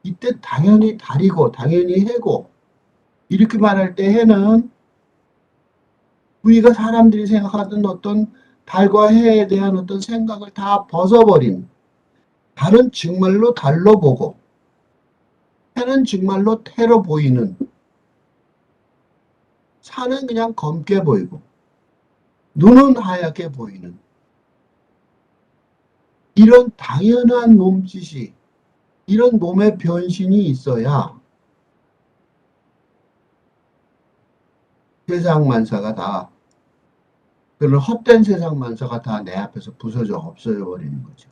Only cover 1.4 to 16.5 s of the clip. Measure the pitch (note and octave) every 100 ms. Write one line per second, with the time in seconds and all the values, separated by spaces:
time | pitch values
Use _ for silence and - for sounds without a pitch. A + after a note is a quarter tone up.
1.4 | B2 - C3 F3 F3+ F#3 G#3 A#3+ G#3 -
2.4 | - _ _ _ _ _ _ _ _ F#3+
3.4 | A3 A3 G#3 G3 F#3 F#3 G3 A3 A3+ G3+
4.4 | G3+ A3+ A#3+ _ _ _ _ _ _ _
5.4 | _ _ _ _ _ _ _ _ _ _
6.4 | G#3+ A3+ A3+ A3 A3 A3+ A3+ G#3+ G#3 G#3+
7.4 | G3 G#3 G3 G#3 G3+ F3+ G3+ G#3 G#3+ _
8.4 | _ _ - F#3 G3+ G#3 G#3+ A3 A#3 A3
9.4 | G3 G3 G3 F#3+ F#3 G3 G3 A3+ A3+ G#3
10.4 | G#3 - G3 G3+ - E3+ F#3+ A#3 A3 E3+
11.4 | A#2+ F#2 F2+ _ _ _ _ _ _ _
12.4 | _ - D#3 A3+ B3+ - E3 F#3 F#3 G3+
13.4 | A#3 A#3+ C#3 D#3 G3 G#3 D3 B2+ - -
14.4 | _ _ _ _ _ _ _ _ _ _
15.4 | _ _ _ - B3 C4+ C4 G3 F#3+ G3
16.4 | G#3